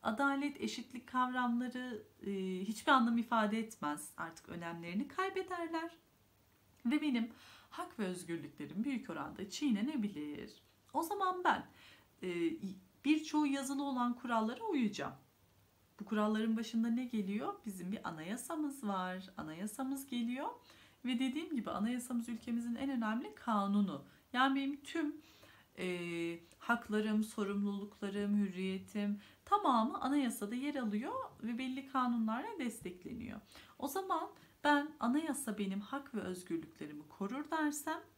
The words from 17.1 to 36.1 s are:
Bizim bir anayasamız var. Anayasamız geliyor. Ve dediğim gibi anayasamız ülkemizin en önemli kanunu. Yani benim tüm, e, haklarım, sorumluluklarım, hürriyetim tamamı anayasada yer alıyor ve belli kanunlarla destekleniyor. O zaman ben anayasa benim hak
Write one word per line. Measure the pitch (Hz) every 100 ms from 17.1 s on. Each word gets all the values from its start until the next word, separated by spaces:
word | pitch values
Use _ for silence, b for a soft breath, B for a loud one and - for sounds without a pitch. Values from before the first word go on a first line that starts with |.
| 226 190 208 285 403 233
Bizim | 185 180
bir | 214 -
anayasamız | 160 160 240 - 330 302 269
var. | 208 196 185 185 190 -
Anayasamız | 156 160 208 - 262 269 269
geliyor. | 240 233 247 339 494 B B B B
Ve | 240 247
dediğim | 262 269 349 285
gibi | 202
anayasamız | 180 214 247 240 240 233
ülkemizin | 233 - 233 233
en | 233 269
önemli | 262 220 226 381
kanunu. | - - 214 196 202 196 143 - B B
Yani | 247 269 269
benim | 277 285
tüm, | - 339 302 - B B B B B -
e, | 185 180 175 170 170 170 - -
haklarım, | - 233 - 214 214 214
sorumluluklarım, | 214 - 196 202 202 202 202 - 202 196 202 208
hürriyetim | 196 185 190 190 190 208 208 202 B B
tamamı | - 415 381 247 226 370
anayasada | 254 285 262 - 202
yer | 247 285
alıyor | 285 233 208 277 508 494 -
ve | 220 240
belli | 262 262 269
kanunlarla | 269 247 240 220 226 359 403
destekleniyor. | 247 - 180 180 - - - - - B B B
O | 277
zaman | 381 381 339 381 - B B
ben | 294 294 294 -
anayasa | 240 269 320 269 - 202
benim | 196 196
hak | 202 277 277